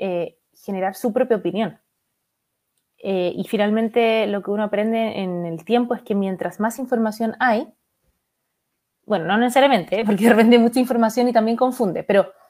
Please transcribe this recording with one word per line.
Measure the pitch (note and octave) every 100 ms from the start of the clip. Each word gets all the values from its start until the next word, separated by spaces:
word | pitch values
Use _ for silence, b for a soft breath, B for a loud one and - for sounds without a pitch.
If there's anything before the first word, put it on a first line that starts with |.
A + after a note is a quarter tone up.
eh, | F#3+ F3 E3 - _ _
generar | - F#3+ F#3+ G3
su | B3
propia | A#3 B3+ A3
opinión. | E3+ F#3 G3+ - _ _ _ _ _ _ _ _ _ _ _ _
Eh, | G3 F#3+ F3+ -
y | F#3+
finalmente | G#3+ G#3 A3 A3+ A#3 A3+ A3 G#3
lo | G3+
que | F#3+
uno | G#3
aprende | G#3 G3+ G#3+ A3+ A3+ -
en | F#3+ F3 E3+
el | E3
tiempo | - A#3+ A#3+
es | A#3+
que | - G3+
mientras | F#3+ F#3 F3 F3
más | A3 A3+
información | B3+ A#3 A3 G#3+ A3+ -
hay, | B3+ A3 D4+ _ _ _ _ _ _ _ _ _ _ _ _ _ -
bueno, | G3+ E3
no | G#3
necesariamente, | B3 C4 C#4 A#3 D#3+ G3
¿eh? | A3
Porque | G3
de | A3+
repente | A3 A3+ A#3+
hay |
mucha | A#3 B3
información | B3 A#3 A3 A#3+ B3
y |
también | A#3+ A3 A#3
confunde, | B3+ B3+ G#3+ E3
pero, | - G3 - B B